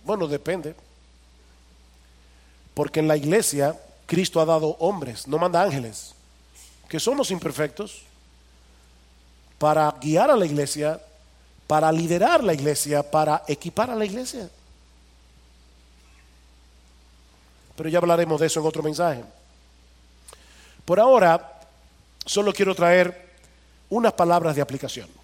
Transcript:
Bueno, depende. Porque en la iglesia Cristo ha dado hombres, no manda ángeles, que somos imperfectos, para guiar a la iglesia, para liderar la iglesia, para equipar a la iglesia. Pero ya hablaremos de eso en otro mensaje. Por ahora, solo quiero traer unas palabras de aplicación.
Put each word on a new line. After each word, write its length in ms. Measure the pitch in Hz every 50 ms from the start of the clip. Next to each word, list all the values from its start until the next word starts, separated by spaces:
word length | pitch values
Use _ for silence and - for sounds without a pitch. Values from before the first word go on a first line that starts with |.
| _
Bueno, 220 | - 214 202 170
depende. 480 | 147 147 139 - 151 180 185 143 151 160 - _ _ _ _ _ _ _ _ _ _ _ _ _ _ _ _ _ _ _ _ _ _ _ _ _ _ _ _ _ _ _ _ _ _ _ _ _ -
Porque 280 | _ - 147 147 - 160
en 80 | 156 156
la 80 | 151
iglesia 580 | 151 139 147 175 226 208 - 143 143 139 147 160 - - - - _ _
Cristo 340 | - 170 185 190 - - 165
ha 60 | 160
dado 320 | 160 165 156 156 151 170 -
hombres, 480 | 160 185 208 180 147 123 113 - -
no 120 | 135 143 160
manda 240 | 175 180 170 170
ángeles, 520 | 190 196 139 139 120 113 104 - - - - _ _ _ _ _ _ _ _ - - - _ _ _ _
que 120 | - 160
somos 300 | - 226 277 285 247 -
imperfectos, 720 | 190 170 - 160 131 131 156 143 - - 208 208 - - - _ _ _ _ _ _ _ _ _ _ _ _ _ _ _ _ _ _ _ _ _ _ _ _ _ _ _ _ _ _ _
para 320 | 147 151 151 156 151 151 147 -
guiar 300 | - 151 156 175 233 311
a 60 | 285
la 80 | 226 185
iglesia, 560 | 156 147 147 143 139 - 147 147 151 160 165 - - _ _ _ _ _ _ _ _ _ - _
para 240 | - 151 156 156 160
liderar 540 | 160 165 170 160 175 175 202 302 349 311 254
la 80 | 196
iglesia, 500 | 160 143 139 151 147 - - 147 147 143
para 400 | 143 - - 156 156 151 151 151 - -
equipar 420 | 147 - - 170 - 196 220 247
a 40 | 240
la 100 | 220 214
iglesia. 460 | 202 190 240 254 247 - 247 196 - - _ _ _ - _ _ _ _ _ _ _ _ _ _ _ _ _ _ _ _ _ _ _ _ _ _ _ _ _ _ _ _ _ _ _ _ _ _ _ _ _ _ _ _ _ _ _ _ _ _ _ _ _ _ _ _ _ _ _ _ _ _ _ -
Pero 120 | - 156 160
ya 80 | 160
hablaremos 440 | 175 170 175 170 170 170 160 160 147
de 60 | 160
eso 140 | 156 - 165
en 60 | 151
otro 160 | 160 156 156
mensaje. 420 | 151 156 151 147 175 170 143 120 117 - - _ _ _ _ _ _ _ _ _ _ _ _ _ _ _ _ _ _ - - _ - _ - - - - _ - _
Por 160 | - 170 190
ahora, 640 | 220 262 269 233 185 170 165 170 - - - - - _ _ _ _ - _ _ _ _ _ _ -
solo 260 | - - 202 208 208
quiero 220 | 190 - 196 190 180
traer 580 | 170 175 170 175 180 180 175 180 - - - _ _ _ _ _ _ _ _ _ _ _ _
unas 240 | - 233 233 214
palabras 420 | - - 175 170 175 175 165 160 147
de 60 | 143
aplicación. 480 | 143 - 131 139 - 123 - 123 101 87 - -